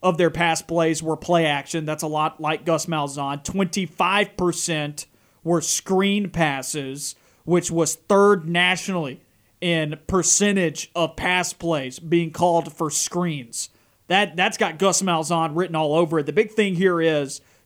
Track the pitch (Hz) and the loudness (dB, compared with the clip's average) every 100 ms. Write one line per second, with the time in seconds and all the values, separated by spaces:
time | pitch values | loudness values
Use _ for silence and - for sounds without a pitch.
0 | 185 165 165 160 170 160 - 170 165 156 | 0 2 2 2 0 0 -2 0 2 0
1 | 160 151 - 175 156 143 - 165 151 151 | -2 -4 2 2 2 0 -4 -6 -4 -6
2 | 156 151 156 - 156 160 170 156 - 156 | -4 -2 -2 -2 -4 -2 0 -2 0 -4
3 | 143 143 139 147 - 190 185 202 175 - | -4 -6 -6 -6 -6 -2 -2 -2 -4 0
4 | 180 202 202 - 180 165 - 156 147 147 | 0 2 0 0 -2 -2 -4 -4 -4 -10
5 | - _ _ _ 160 170 - - - 190 | -16 _ _ _ 0 0 0 -4 0 2
6 | 196 202 190 170 156 135 - 151 135 143 | 2 0 -2 0 0 0 -6 -6 -8 -8
7 | - - _ _ 160 175 165 165 151 - | -10 -12 _ _ 0 0 2 0 0 -2
8 | - 196 202 196 156 175 180 185 - 180 | 2 4 6 4 2 2 2 0 -2 -4
9 | 139 143 _ _ _ - 175 165 151 156 | -4 -10 _ _ _ -6 0 0 0 -6
10 | - 190 160 - 202 196 165 - - - | -2 0 2 2 2 2 0 -2 -8 -2
11 | 160 - 180 180 170 - 170 151 131 - | -2 -2 0 0 -2 -4 -2 -2 -4 -10
12 | 165 170 160 160 175 170 156 - 156 - | 0 0 0 0 2 2 -2 -6 -4 -2
13 | - 175 175 143 - - - _ _ _ | -2 -2 -2 -4 -8 -12 -12 _ _ _
14 | - 190 202 160 202 - 190 156 190 - | 0 0 0 0 -2 0 -4 2 2 2
15 | 190 160 156 170 160 156 160 160 151 156 | 0 0 0 0 0 -2 -2 0 2 2
16 | 165 160 143 160 226 - 202 175 190 170 | 2 2 0 0 0 2 0 2 2 4
17 | 165 151 135 - _ _ | 2 2 -2 -10 _ _